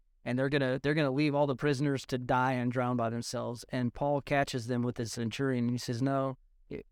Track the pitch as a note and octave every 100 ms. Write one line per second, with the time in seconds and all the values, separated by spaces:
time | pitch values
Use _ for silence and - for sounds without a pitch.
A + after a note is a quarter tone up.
0 | _ _ B2 B2 C3+ D3 C3 C3 C#3+ D3+
1 | C#3+ C3 D3+ C#3+ D3 B2+ D3 C3+ D3 C3+
2 | - B2+ B2 B2+ B2+ B2+ B2 B2 B2 B2
3 | A2+ A#2 A2+ A#2+ A#2 A#2+ - C3 B2 -
4 | D3 C#3+ - C#3+ C#3 C3 A2+ B2 A#2+ A#2+
5 | A#2 - A#2 - C#3 B2+ A#2+ A#2+ - A#2
6 | C3+ C3+ C3+ C3 _ _ - D3 -